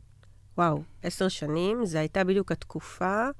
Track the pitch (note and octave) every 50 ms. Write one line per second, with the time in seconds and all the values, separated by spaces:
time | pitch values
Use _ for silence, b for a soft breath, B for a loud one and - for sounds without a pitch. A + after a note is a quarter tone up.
0 | - - - - - - - - - - - - F3 E3 D3+ D3 D#3 - - -
1 | - F3 - - F#3+ F#3 - - D3+ D3 D3+ E3+ F3+ G3 A3+ B3 A#3 F3+ D#3+ D#3
2 | D#3 D#3+ - G3 F#3+ F3+ F#3+ G3+ F#3 - E3 - - - - E3+ - - - -
3 | F3+ F#3 G3 G#3+ A#3+ C4+ C#4+